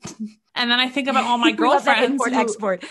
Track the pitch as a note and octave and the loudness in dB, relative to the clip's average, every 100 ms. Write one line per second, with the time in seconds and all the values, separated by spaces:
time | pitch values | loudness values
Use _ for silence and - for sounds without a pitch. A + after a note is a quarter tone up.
0 | - - G#3+ - _ - A#3+ A#3+ B3+ C4 | -14 -12 -14 -14 _ -4 0 0 0 -2
1 | C4+ C4+ A#3 A#3+ A#3 G#3+ A#3+ C#4+ - A3 | 0 0 2 0 0 0 2 2 2 2
2 | B3 C#4 A#3+ B3+ A3+ G#3 G#3 F#3 - | 2 0 0 0 0 -2 -4 -4 -6